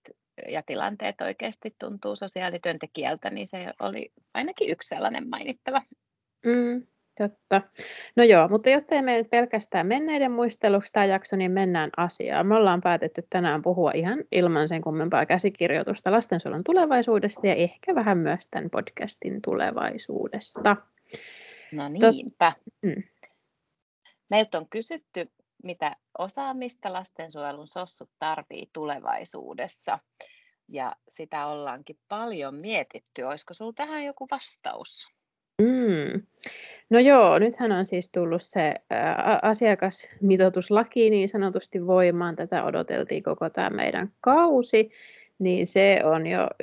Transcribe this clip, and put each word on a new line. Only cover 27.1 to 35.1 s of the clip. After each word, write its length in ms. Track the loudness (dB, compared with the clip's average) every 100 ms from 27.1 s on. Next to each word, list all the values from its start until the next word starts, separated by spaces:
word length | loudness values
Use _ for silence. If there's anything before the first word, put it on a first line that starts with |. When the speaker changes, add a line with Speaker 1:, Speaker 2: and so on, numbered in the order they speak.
| -14 -14 -12 -10 -12 -14
Speaker 1:
sossut 420 | -12 -12 -14 -20 -10
tarvii 500 | -8 -8 -10 -16 -16
tulevaisuudessa. 1300 | -10 -8 -8 -6 -8 -8 -16 -14 -10 -10 -10 -8 -8 _ -20 -20 _ _ _ _
Ja 280 | -10 -10 -10 _
sitä 360 | -18 -12 -8 -8
ollaankin 520 | -8 -10 -12 -16 -20 -12
paljon 460 | -10 -8 -8 -10 -10
mietitty. 640 | -6 -6 -6 -12 -18 -10
Olisiko 300 | -8 -10 -12
sulla 200 | -16 -12
tähän 320 | -10 -8 -8 -10
joku 220 | -12 -10
vastaus? 760 | -10 -10 -12 -12 -12 -14 -18 -20